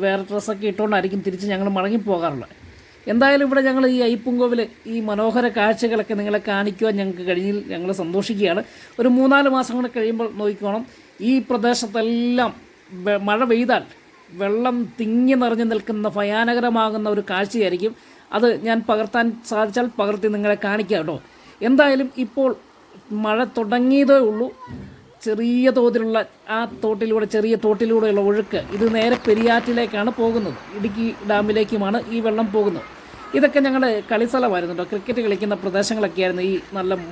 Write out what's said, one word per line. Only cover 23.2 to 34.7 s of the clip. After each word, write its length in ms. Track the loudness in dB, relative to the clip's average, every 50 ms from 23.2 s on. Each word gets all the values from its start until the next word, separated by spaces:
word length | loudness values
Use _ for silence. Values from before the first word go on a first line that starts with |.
| -2
മഴ 120 | 0 0 0 0 -2 -2 -4
തുടങ്ങിയതേ 640 | -2 0 0 2 4 4 4 4 6 6 6 6 6 4
ഉള്ളൂ. 180 | 2 0 -4 -6 -6 -12 -16 -16 -16 -16 -16 -18 -20 -20 -20 -20 -20 -10 -6
ചെറിയ 460 | -4 -2 0 0 0 2 4 4 4 4 4
തോതിലുള്ള 400 | 4 4 4 2 0 0 0 0 -2 -2 -8 _ -10 -6 -4
ആ 20 | -4 -4 -6 -6 -4 -2
തോട്ടിലൂടെ, 440 | -2 -2 0 0 0 0 0 0 0 0
ചെറിയ 200 | 0 2 2 0 2 2
തോട്ടിലൂടെയുള്ള 580 | 2 2 2 2 2 2 2 4 2 2 2 2 2
ഒഴുക്ക് 320 | 2 0 0 -2 -4 -6 -6 -6 -2
ഇത് 100 | 0 0 2 2
നേരെ 200 | 2 2 2 0 0 2
പെരിയാറ്റിലേക്കാണ് 840 | 2 2 4 4 4 2 2 2 0 0 0 -2 -2 -2 -2 -2 -2 0 0
പോകുന്നത്. 360 | 0 0 0 0 -2 -4 -6 -10 -12 -12 -8 -6
ഇടുക്കി 280 | -6 -4 -4 -4 -4 -4 -4 -4 -2 0
ഡാമിലേക്കുമാണ് 680 | 0 2 2 2 0 0 0 0 0 -2 -2 0 -2 -2 -4 -4 -4
ഈ 60 | -2 -2
വെള്ളം 220 | 0 0 0 -2 0 0
പോകുന്നത്. 320 | 0 0 0 -2 -4 -8 -12 -16 -20 -20 -20 -20 -20 -10 -4 2 4
ഇതൊക്കെ 220 | 4 4 4 2 2
ഞങ്ങളുടെ 240 | 2 2 2 2 0 0 -2 -2 -2
കളിസ്ഥലമായിരുന്നു 640 | 0 0 0 0 0 0 0 0 0 -2 -2 -4